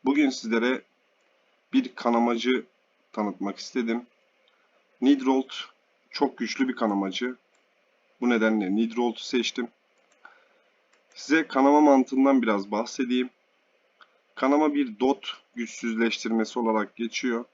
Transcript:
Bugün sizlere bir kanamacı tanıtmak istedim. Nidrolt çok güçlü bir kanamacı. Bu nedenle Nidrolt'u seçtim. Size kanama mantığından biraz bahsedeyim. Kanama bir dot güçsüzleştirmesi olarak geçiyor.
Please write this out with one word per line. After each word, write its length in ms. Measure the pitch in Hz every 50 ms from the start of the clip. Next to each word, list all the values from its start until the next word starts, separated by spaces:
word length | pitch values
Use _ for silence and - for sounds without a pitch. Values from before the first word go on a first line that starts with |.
| _
Bugün 240 | 131 143 147 151 135
sizlere 520 | 127 - - 113 113 113 113 123 131 - - _ _ _ _ _ _ _ _ _ _ _ _ _ _ _ _ _ -
bir 220 | 269 123 123 -
kanamacı 720 | - - 120 117 117 117 120 120 113 113 123 127 - - _ _ _ _ _ _ _ _ _
tanıtmak 460 | - 107 107 101 92 90 95 101 98
istedim. 480 | - - - - 131 117 113 113 120 120 _ _ _ _ _ _ _ _ _ _ _ _ _ _ _ _ _ _ _
Nidrolt 520 | 123 131 143 135 131 131 131 131 131 - - - - - _ _ _ _ _ _ _ _
çok 260 | - - 143 123 -
güçlü 300 | - 123 110 - - 135
bir 80 | 127 123
kanamacı. 600 | - 120 107 101 98 98 95 95 - 120 127 127 _ _ _ _ _ _ _ _ _ _ _ _ _ _ _ _ _
Bu 80 | 120 123
nedenle 460 | 120 113 110 110 110 107 101 92 98
Nidrolt'u 480 | 107 117 117 113 120 123 120 113 - -
seçtim. 440 | - - 123 113 - - - 120 120 _ _ _ _ _ _ _ _ _ _ _ - _ _ _ _ _ _ _ _ _ _ _ _ _ _ _ _ _
Size 320 | - - - 143 160 160
kanama 340 | - - 135 135 139 143 151
mantığından 600 | 151 147 139 131 127 - 135 131 135 139 139 131
biraz 300 | 113 110 104 101 98 101
bahsedeyim. 580 | 104 104 117 117 - - 131 120 127 127 127 127 _ _ _ _ _ _ _ _ _ _ _ _ _ _ - _ _ _ _ _ _
Kanama 380 | - 135 135 143 147 156 151 143
bir 260 | 143 139 120 107 104
dot 380 | 123 131 139 135 - - - - _ _ _
güçsüzleştirmesi 1040 | 120 117 113 - - - 117 113 110 117 113 110 - - 113 113 113 110 107 - 127
olarak 360 | 117 113 110 107 104 104 _
geçiyor. 500 | - 117 113 - - - 127 117 117 120 _